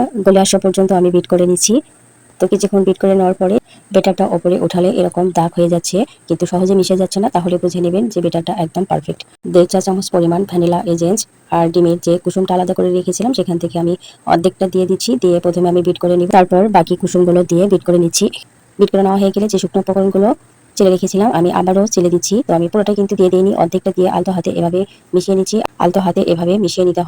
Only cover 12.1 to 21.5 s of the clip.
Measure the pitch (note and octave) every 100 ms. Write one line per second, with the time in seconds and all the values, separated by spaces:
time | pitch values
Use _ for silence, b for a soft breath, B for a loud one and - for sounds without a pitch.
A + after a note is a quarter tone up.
12.1 | F3 F3+ F#3+ F#3+ F#3 F3+ F#3 F#3 F3+ F3+
13.1 | F3 G3+ - F3+ E3+ E3+ E3+ E3+ F3+ B
14.1 | B - E3+ F#3 - F#3+ F#3 F#3 F#3 -
15.1 | B3 F#3 F3 F3 F3 F3 F3+ F3 F3 F3
16.1 | F3 F3 G3+ F#3 F3+ G#3+ F#3+ E3 F3+ F3+
17.1 | F3+ F3+ F3 F3 E3+ G3 F3+ - F3 E3+
18.1 | - G#3 B - _ _ - G3+ G3 G3
19.1 | G3 G3 F#3+ G#3+ F#3+ F3+ G3 F#3+ F#3+ G3
20.1 | F#3+ G#3 D4+ _ _ _ - F#3+ F#3 F#3
21.1 | F#3 A3 D#3+ F3